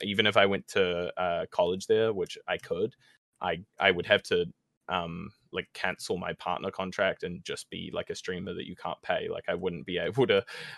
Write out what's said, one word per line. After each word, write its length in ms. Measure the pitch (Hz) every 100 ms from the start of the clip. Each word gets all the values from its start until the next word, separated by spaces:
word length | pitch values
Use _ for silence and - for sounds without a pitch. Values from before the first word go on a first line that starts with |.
Even 240 | 101 101 107
if 100 | 104
I 100 | 98
went 220 | 98 -
to, 440 | 104 90 87 87 -
uh, 260 | 90 85 87
college 360 | - 87 95 -
there, 240 | 110 113
which 260 | 98 85 - -
I 120 | 87
could, 360 | - 85 113 - _ _ _ _
I, 240 | 90 85 - -
I 100 | 98
would 160 | 87 87
have 160 | 101
to, 200 | - 87 85 - _ _ -
um, 440 | 92 85 85 82 - _
like, 140 | 92 90
cancel 420 | - 95 90 - 95
my 160 | 87
partner 360 | 85 95 90 95
contract 540 | - 95 92 98 -
and 180 | 87 87
just 280 | - - -
be, 200 | 90 87
like, 180 | 87 -
a 40 |
streamer 400 | 82 - 90 95
that 120 | 90 -
you 100 | 90
can't 240 | 87 -
pay. 260 | - 87 85
Like, 160 | 85 -
I 60 |
wouldn't 320 | 87 92 85 -
be 120 | 87
able 300 | 85 110 113
to, 160 | 101 - - -